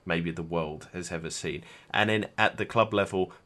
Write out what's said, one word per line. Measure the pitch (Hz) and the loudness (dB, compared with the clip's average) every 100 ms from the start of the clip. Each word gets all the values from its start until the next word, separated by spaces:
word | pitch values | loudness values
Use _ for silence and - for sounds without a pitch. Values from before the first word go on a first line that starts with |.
| 90 | -2
maybe | 85 85 | -2 -2
the | 82 | -4
world | 82 85 78 76 - | -4 -2 -2 -6 -12
has | 90 85 | -10 -8
ever | 85 80 | -6 -6
seen. | - 82 78 - - - | -6 -6 -6 -10 -20 -2
And | - 107 | 2 2
then | 107 95 - | 2 0 2
at | 110 - | 2 2
the | - | 0
club | 117 107 | 4 4
level, | 104 98 95 92 - | 4 2 0 -2 -4